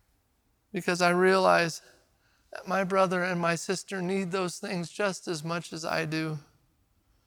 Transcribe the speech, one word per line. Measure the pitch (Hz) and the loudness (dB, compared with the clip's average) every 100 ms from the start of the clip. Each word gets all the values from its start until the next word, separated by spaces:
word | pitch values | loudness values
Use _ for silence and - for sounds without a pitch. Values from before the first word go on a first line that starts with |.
| _ _ _ _ _ _ _ | _ _ _ _ _ _ _
Because | 190 170 180 | -6 -2 2
I | 175 | 4
realize | 180 185 190 185 170 170 - - _ _ _ _ _ - | 4 4 6 6 6 4 -2 -16 _ _ _ _ _ -20
that | - - | -14 -4
my | 185 | -2
brother | 185 190 190 180 | 2 2 4 2
and | 180 175 | 0 0
my | 170 170 | 0 -2
sister | - 180 - 196 | -2 -6 -6 -6
need | 180 196 190 | -2 -2 -2
those | 190 180 - | -2 -4 -4
things | 202 185 170 | -6 -6 -6
just | - 208 180 - | -2 -2 -2 -6
as | 165 | -6
much | 160 170 - | -4 -6 -6
as | 165 165 | -8 -4
I | 165 156 | -2 -2
do. | 156 160 156 - _ _ _ _ _ _ _ | -2 -2 -6 -12 _ _ _ _ _ _ _